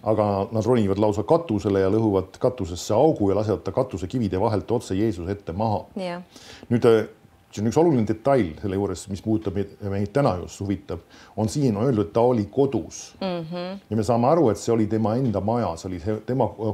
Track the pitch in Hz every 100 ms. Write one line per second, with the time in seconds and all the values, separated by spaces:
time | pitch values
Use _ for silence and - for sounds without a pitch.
0 | 107 107 104 98 101 110 107 123 98 95
1 | 107 104 - 165 165 104 104 98 95 110
2 | 110 95 92 - 127 127 87 87 - 107
3 | 160 - 98 98 107 90 - 123 - 92
4 | 92 127 101 92 110 101 85 117 - 95
5 | 113 92 85 101 - 87 110 101 - 196
6 | 180 175 180 - - - - 120 120 110
7 | 110 - - _ _ - 113 107 175 127
8 | 107 110 139 139 87 76 104 95 98 90
9 | - 98 110 110 101 92 98 - 101 98
10 | 101 139 139 90 82 - 98 95 - 85
11 | - - - - 107 151 135 101 131 107
12 | 101 117 123 120 92 - 139 107 80 -
13 | - - 190 175 160 175 180 196 - 113
14 | 107 117 123 170 127 104 - 113 104 110
15 | 107 117 131 98 98 117 98 82 95 90
16 | 95 107 - 131 107 - 110